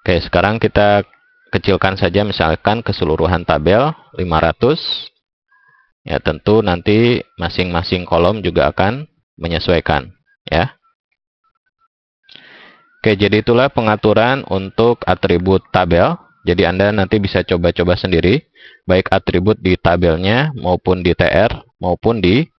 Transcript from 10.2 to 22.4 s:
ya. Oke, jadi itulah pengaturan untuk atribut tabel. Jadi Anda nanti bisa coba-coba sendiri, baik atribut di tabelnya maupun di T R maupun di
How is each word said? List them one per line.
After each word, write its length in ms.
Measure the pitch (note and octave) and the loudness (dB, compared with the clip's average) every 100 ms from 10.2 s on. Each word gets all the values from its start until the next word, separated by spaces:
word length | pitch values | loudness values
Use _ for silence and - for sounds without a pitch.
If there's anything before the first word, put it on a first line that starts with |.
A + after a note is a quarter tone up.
| _ _ | _ _
ya. 320 | - - A#2+ - _ _ _ _ _ _ C6+ _ _ _ _ _ _ _ _ - - - - _ _ _ | -6 -4 -4 -6 _ _ _ _ _ _ _ _ _ _ _ _ _ _ _ -20 -20 -20 -20 _ _ _
Oke, 160 | - G2+ | -2 2
jadi 240 | G2+ G#2 | 2 0
itulah 320 | A2 A#2 C#3 | 2 2 2
pengaturan 720 | - A2+ G#2+ A2 G#2 A2+ C3+ - | 0 -2 0 2 2 2 0 -4
untuk 480 | F#2+ F#2+ - A#2 A#2+ - | -6 -6 0 0 0 -2
atribut 560 | F#2 - F2 F2+ F#2+ - | -2 0 0 2 0 0
tabel. 480 | F#2+ F2+ E2+ A2 F3 _ _ | -2 2 2 2 0 _ _
Jadi 240 | - F2 E2+ | -2 0 2
Anda 240 | F2+ G2 | 2 0
nanti 240 | G#2+ F#2 A2 | 2 0 0
bisa 240 | G2 F#2+ | 0 -2
coba-coba 560 | F2 F2+ F2 - F2+ F2 | -2 0 0 0 0 0
sendiri, 480 | F#2+ F2 F2 B2 - _ - - | 0 0 2 0 -2 _ -20 -20
baik 240 | - F#2 - | 0 0 2
atribut 480 | G2 - F2+ F#2 G#2+ | -2 0 -2 0 0
di 240 | F#2 F2+ | 0 0
tabelnya 720 | - F2 F2 E2 F#2+ A2+ D#3 | 0 2 2 0 0 0 -2
maupun 480 | C3+ F2+ F2+ - F#2 | -4 -4 -2 0 -2
di 160 | F2 E2+ | 0 0
T 80 | |
R 400 | - - G#2 - - _ | 0 2 0 -2 -14 _
maupun 400 | F2+ F2 A2 A#2 | -6 -2 -2 0
di 240 | F2+ G#2+ | 2 2